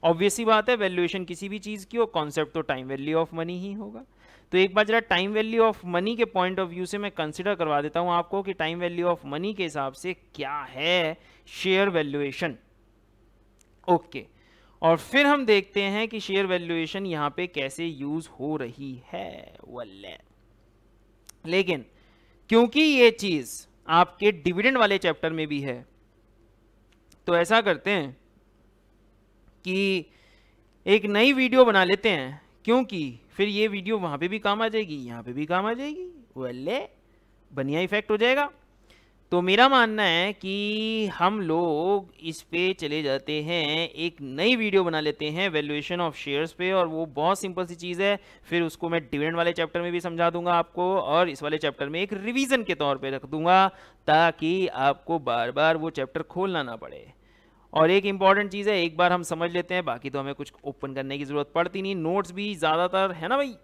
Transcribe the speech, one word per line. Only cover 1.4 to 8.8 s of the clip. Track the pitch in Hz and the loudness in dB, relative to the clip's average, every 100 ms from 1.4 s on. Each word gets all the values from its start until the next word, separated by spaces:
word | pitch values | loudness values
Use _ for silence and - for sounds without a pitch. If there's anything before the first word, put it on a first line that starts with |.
| 196 | -8
भी | 208 | -10
चीज़ | 202 208 190 | -10 -12 -8
की | 233 | -2
हो, | 226 | -2
कॉन्सेप्ट | 170 151 143 151 | 0 -4 -2 -2
तो | 165 | -4
time | 151 135 131 | -4 -6 -4
value | 135 143 160 165 | -6 -2 0 0
of | 165 | -4
money | 165 180 | -6 -6
ही | 190 | -8
होगा। | 202 208 226 269 _ _ - _ | -10 -12 -14 -20 _ _ -20 _
तो | 185 | 4
एक | 190 190 | 4 4
बार | 214 | 4
जरा | 226 226 | 2 2
time | 175 190 | 0 0
value | 214 220 226 | -2 -2 2
of | 226 208 175 175 | 2 2 -2 -2
money | 196 226 | 0 -2
के | 233 190 | -2 0
point | 180 185 | -2 -2
of | 185 | -4
view | 175 180 | -6 -6
से | 208 | -6
मैं | 208 | -8
कंसीडर | - 156 151 185 196 | -6 -8 -4 -4 -2
करवा | 160 147 | 0 0
देता | 147 156 | 0 -2
हूँ | 175 | 0
आपको | 175 170 196 | 0 0 -4
कि | 196 | -4
time | 180 160 | -4 -4
value | 170 | -2